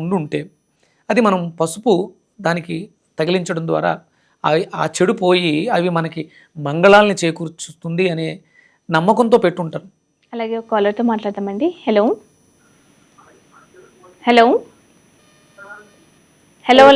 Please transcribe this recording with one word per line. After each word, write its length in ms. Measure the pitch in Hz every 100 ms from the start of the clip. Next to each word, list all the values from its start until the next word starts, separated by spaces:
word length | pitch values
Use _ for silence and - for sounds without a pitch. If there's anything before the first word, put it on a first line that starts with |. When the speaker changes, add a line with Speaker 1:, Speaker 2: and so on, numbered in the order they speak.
Speaker 1:
ఉండుంటే, 380 | 170 190 151 151 170 _ _ _ _ _ -
అది 120 | 220 220
మనం 140 | 185 170 165
పసుపు 340 | 165 208 233 180 202 - _ - 175
దానికి 300 | 170 170 165 208 _ _ -
తగిలించడం 460 | 160 185 170 170 165
ద్వారా 200 | 156 170 165 - _ _ _ -
అవి, 120 | 156 - -
ఆ 40 | 160 -
చెడు 160 | 185 -
పోయి 300 | 180 180 175 151 214 196
అవి 140 | 180 165
మనకి 240 | 160 160 156 _ _ 156 143
మంగళాల్ని 480 | 156 190 202 208 190
చేకూర్చుతుంది 840 | 165 165 165 165 - 151 165 165 185
అనే 140 | 160 160 180 _ _ _ _ - 160
నమ్మకంతో 420 | 180 214 233 233 180
పెట్టుంటారు. 420 | 170 165 160 190 _ _ _ _
Speaker 2:
అలాగే 220 | 233 226 226
ఒక 60 | 226
కాలర్తో 320 | 220 202 208 233
మాట్లాడతామండి. 560 | 214 220 202 202 202 320 359 -
హలో, 180 | 208 220 427 - _ _ _ _ _ _ _ _ _ _ _ _ - _ - - _ - _ 247
హలో, 180 | 240 233 466 - _ _ _ _ _ _ _ _ 196 196 208 - _ _ _ _ _ _ _ -
హలో, 160 | 254 277